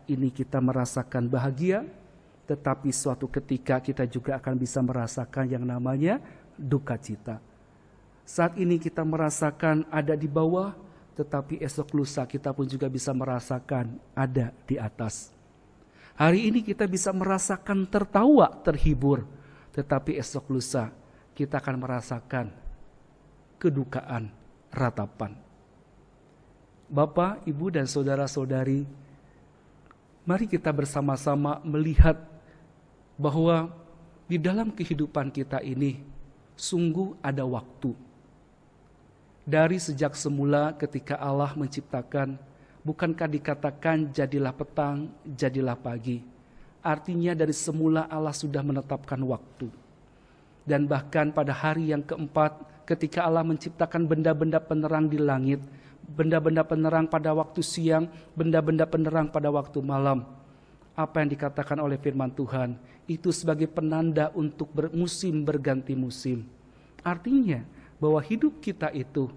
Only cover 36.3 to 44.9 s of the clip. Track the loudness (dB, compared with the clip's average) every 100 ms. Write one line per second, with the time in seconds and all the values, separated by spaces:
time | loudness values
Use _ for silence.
36.3 | -20 -20 -12 -4 0 2 0 -2 -4 -4
37.3 | -2 -2 -4 -6 -6 -6 -6 -12 -20 -20
38.3 | -20 _ _ _ _ _ _ -20 _ _
39.3 | _ 0 4 4 2 -2 0 -2 0 -2
40.3 | 0 2 4 2 -2 -4 -4 -6 -4 -2
41.3 | 0 0 -2 -6 -6 -6 -8 -4 -2 -2
42.3 | -4 -14 -20 -20 -10 -6 -2 -2 0 -2
43.3 | -2 -2 -2 -4 -2 0 2 0 -2 -2
44.3 | 0 -2 -4 -6 -2 -2